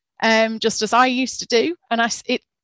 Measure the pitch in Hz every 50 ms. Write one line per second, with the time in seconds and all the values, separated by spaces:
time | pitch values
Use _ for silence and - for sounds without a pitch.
0 | _ _ _ - - 226 220 220 226 220 220 214 - 226 - - 214 - 233 240
1 | 254 262 247 254 262 - - - 170 - 240 226 254 311 349 _ _ - 233 233
2 | 233 226 - - - - 254 - _ _ _ _